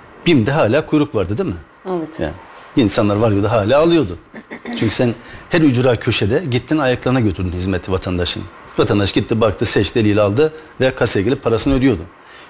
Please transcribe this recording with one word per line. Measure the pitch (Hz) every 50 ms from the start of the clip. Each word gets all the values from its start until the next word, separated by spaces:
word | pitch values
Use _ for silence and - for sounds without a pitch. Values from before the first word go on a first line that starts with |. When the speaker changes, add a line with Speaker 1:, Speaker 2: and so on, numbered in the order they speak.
| - - - - -
Speaker 1:
bim'de | 170 165 127 107 135
hala | 139 160 131 104 123 156 151
kuyruk | - 156 151 147 143 -
vardı, | 104 92 87 107
değil | 131 185 139
mi? | 90 82 78 - - - - 190
Speaker 2:
Evet. | 180 170 156 - - -
Speaker 1:
Yani | 80 76 78 - - - - - - - -
insanlar | 147 113 98 - 120 107 104 101
varıyordu, | 104 117 110 101 98 104
hala | 107 120 110 98 110 135 147
alıyordu. | 165 170 170 160 123 92 82 - - - - 226 - - - - - - - 120
Çünkü | 117 104 -
sen | - 139 117 110 - - - - - - -
her | - 175
ücra | 160 143 117 123 127 131 117
köşede | - - 120 - - 107 98 127 170 185 131
gittin, | 120 117 - - 156
ayaklarına | 156 139 127 123 - - 131 127 131
götürdün | 110 101 87 - 92 90
hizmeti | 87 90 92 98 92 90 - 101
vatandaşın. | 92 90 - 95 90 87 87 - - 95 95 - - - - - -
Vatandaş | - 139 - 110 104 101 98
gitti, | - 139 - - 117 110
baktı, | 113 107 - - 113
seçti, | - - 123 98 - - 120
eliyle | 107 104 101 107
aldı | 104 101 104 131 156 156 156 - - - - -
ve | 127 131 131
kasaya | - 127 113 - 104 92
gelip | 117 135 - -
parasını | 117 113 107 - 139 139
ödüyordu. | 127 131 139 107 82 87 - - - - - - - -